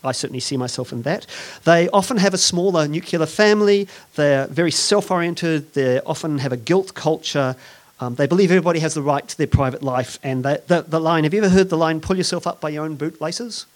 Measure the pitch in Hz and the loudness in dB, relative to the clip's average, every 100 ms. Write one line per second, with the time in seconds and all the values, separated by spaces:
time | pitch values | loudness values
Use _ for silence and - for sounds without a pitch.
0 | 127 127 139 127 - 135 127 - 127 120 | -4 -4 -6 -6 -4 -4 -4 -6 -8 -6
1 | 131 190 - - - - - 170 175 202 | -4 -4 -6 -16 -16 -2 4 6 6 2
2 | 190 233 196 185 - 175 190 175 147 156 | 2 2 2 2 0 2 2 2 0 -2
3 | - 175 156 - 208 208 208 202 196 - | -2 -2 -2 2 4 6 4 4 0 -10
4 | - - 147 139 131 147 170 - - 208 | -12 0 2 2 0 0 0 0 2 0
5 | 190 180 170 170 170 156 143 143 131 127 | 2 -2 -2 -2 -2 -2 -2 -2 2 0
6 | - 156 165 147 131 123 113 185 190 - | -2 -6 -4 -4 -4 -6 0 0 0 -4
7 | 156 156 - 147 131 131 - - _ _ | -2 -2 -2 -2 -2 -4 -14 -20 _ _
8 | 123 120 143 180 185 185 170 165 156 156 | -8 -2 2 4 4 4 2 0 -2 -2
9 | 143 143 - - 147 143 131 127 139 127 | -2 -2 -4 -4 0 2 0 -2 -4 -4
10 | 127 - 139 131 135 147 - 175 160 160 | -4 -8 -6 -4 -2 -4 0 -2 0 -2
11 | 160 165 151 196 202 185 190 160 160 160 | 0 2 2 2 4 4 4 2 0 -2
12 | 156 185 175 175 175 170 156 151 156 147 | -2 -2 -2 -4 -6 -6 -6 -6 -8 -6
13 | 151 151 156 175 240 196 - | -8 -6 -8 -8 -10 -12 -16